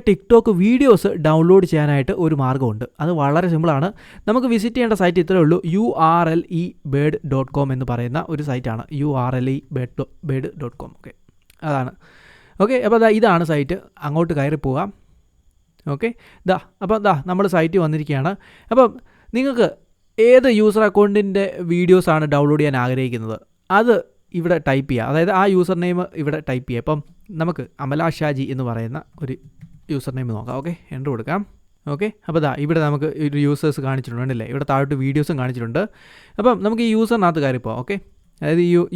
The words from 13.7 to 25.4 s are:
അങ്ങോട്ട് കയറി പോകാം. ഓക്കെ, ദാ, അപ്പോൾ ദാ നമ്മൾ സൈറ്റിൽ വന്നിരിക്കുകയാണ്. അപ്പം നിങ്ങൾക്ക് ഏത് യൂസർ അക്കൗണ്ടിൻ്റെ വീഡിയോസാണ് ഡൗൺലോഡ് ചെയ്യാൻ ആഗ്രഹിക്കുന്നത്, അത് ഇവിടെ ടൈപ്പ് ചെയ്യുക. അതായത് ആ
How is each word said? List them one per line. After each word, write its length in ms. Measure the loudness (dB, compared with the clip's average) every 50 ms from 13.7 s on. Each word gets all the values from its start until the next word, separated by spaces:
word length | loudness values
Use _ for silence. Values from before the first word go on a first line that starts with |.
| -4 -8 -10 -14 _ -12 -8 -4
അങ്ങോട്ട് 260 | -2 0 0 0 0 -2
കയറി 200 | -2 -2 -2 -4 -4 -4
പോകാം. 220 | -4 -4 -4 -6 -8 _ _ _ _ _ _ _ _ _ _ _ _ _ _ _ _ _ _ -8 -6
ഓക്കെ, 140 | -4 -4 -6 -6 -8 _ -20 -20 _ -2 -2
ദാ, 80 | -2 -2 -4 -10 _ _ -4
അപ്പോൾ 140 | -2 -2 0 2 2
ദാ 80 | 0 0 -2 -2 0
നമ്മൾ 140 | 0 0 2 2 2
സൈറ്റിൽ 240 | 0 2 2 0 0 0
വന്നിരിക്കുകയാണ്. 440 | 0 -2 -4 -4 -2 -2 -2 -2 -4 -6 -10 -20 -20 _ _ 0 4
അപ്പം 160 | 4 4 4 2 -4 -16 _ _ _ _ -8 -4
നിങ്ങൾക്ക് 300 | -2 -2 -2 0 2 0 0 0 -4 _ _ _ _ _ _ _ 2 6
ഏത് 220 | 6 8 8 6 6 4 4
യൂസർ 240 | 4 4 4 4 2
അക്കൗണ്ടിൻ്റെ 560 | 2 4 4 2 4 2 0 0 0 0 -2 -2 -2 -4 -6 -4 -2
വീഡിയോസാണ് 540 | -2 0 4 4 4 4 4 4 2 0 0 0 2
ഡൗൺലോഡ് 280 | 2 2 2 2 2 2
ചെയ്യാൻ 140 | 0 0 0 -2
ആഗ്രഹിക്കുന്നത്, 520 | -2 -2 -2 -4 -4 -4 -6 -8 -8 -10 -10 -12 _ _ _ _ -2 0 2
അത് 140 | 4 4 2 2 0 -4 _ _ _ _ -8 -4
ഇവിടെ 180 | -2 0 0 0 0 0
ടൈപ്പ് 200 | 0 0 0 -2
ചെയ്യുക. 180 | -4 -4 -2 -2
അതായത് 220 | 0 0 0 2 2
ആ 20 | 2